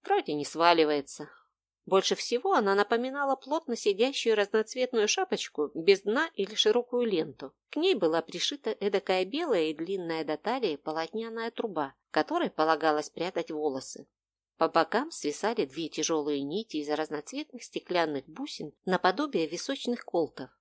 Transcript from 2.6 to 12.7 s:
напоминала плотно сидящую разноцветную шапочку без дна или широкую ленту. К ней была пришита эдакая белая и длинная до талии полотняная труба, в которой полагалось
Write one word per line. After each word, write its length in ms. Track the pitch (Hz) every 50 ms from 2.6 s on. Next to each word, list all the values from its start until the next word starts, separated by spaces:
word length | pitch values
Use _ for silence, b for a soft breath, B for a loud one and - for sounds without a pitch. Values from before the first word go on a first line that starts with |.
| 214 196 196
напоминала 600 | 202 202 - 233 233 247 262 262 285 285 277 262
плотно 380 | 262 - 262 294 330 - - 233
сидящую 640 | - - 208 196 185 233 269 277 - - 233 220
разноцветную 720 | 208 202 - - 220 220 - - 254 254 247 - 226 208 -
шапочку 640 | - - 370 - 220 - - - _ - 151 - -
без 280 | - 165 190 196 190
дна 280 | - 202 220 277 320 330 _
или 200 | - 196 196 214
широкую 520 | - - 214 220 247 240 - 254 247 247
ленту. 460 | 226 190 160 156 156 131 _ 143 135 _ _ _ _
К 60 | -
ней 180 | 294 330 392 370
была 280 | 220 180 156 160 165
пришита 480 | - - - 170 - - 285 - - 226
эдакая 540 | 208 - 196 208 196 196 - - 185 185 185
белая 400 | 190 233 302 349 - 220 175 156 156
и 40 | 151
длинная 500 | 151 165 175 196 190 175 165 165 160 156
до 120 | 147 151
талии 400 | - - 202 247 269 240 180 147
полотняная 760 | 139 _ 160 156 160 160 165 - 220 226 226 226 226 226 233
труба, 440 | _ - - 220 180 160 143 135 - _ _ _
в 40 |
которой 380 | - 156 156 - 294 349 330 208
полагалось 600 | - - 156 160